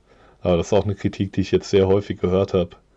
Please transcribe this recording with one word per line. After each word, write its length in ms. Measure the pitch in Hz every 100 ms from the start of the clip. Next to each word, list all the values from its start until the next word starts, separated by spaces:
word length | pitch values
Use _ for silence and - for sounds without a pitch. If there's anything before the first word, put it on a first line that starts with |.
| _ _ - _
Aber 160 | 90 87
das 100 | 85
ist 60 |
auch 120 | 104 104
eine 100 | 95
Kritik, 360 | 101 - 95
die 80 | -
ich 100 | 95
jetzt 180 | 92 -
sehr 180 | 101 95
häufig 320 | 98 - 95
gehört 360 | 92 92 98 92
hab. 220 | 87 - _